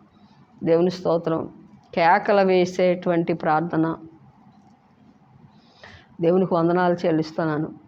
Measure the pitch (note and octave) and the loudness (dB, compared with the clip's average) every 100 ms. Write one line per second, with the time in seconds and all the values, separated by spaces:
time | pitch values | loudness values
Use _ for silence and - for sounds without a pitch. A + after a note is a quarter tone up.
0 | _ _ _ _ - - E3 E3 F3+ F3 | _ _ _ _ -20 -8 0 2 2 -2
1 | E3 E3 E3 E3 - - - - _ - | -2 -2 -2 -6 -6 -14 -20 -20 _ 0
2 | E3+ G3+ G3+ G3+ F#3+ F#3 F3+ F3+ F#3 F3 | 2 2 2 2 4 2 2 2 0 0
3 | F3+ E3+ E3+ E3 E3+ D#3 E3+ D#3+ D#3+ D#3 | -2 -2 -2 -2 0 0 0 -2 -2 -4
4 | - - - _ - _ _ _ _ _ | -14 -20 -20 _ -20 _ _ _ _ _
5 | - _ _ - - _ _ _ - - | -20 _ _ -20 -20 _ _ _ -20 -20
6 | _ - E3 F#3 F3+ F3 E3 F3 F3+ F3 | _ -2 2 2 2 0 2 2 0 0
7 | F3+ D#3 D#3+ - D#3+ D3+ D#3 - | 0 -2 -2 -4 -4 -4 -6 -12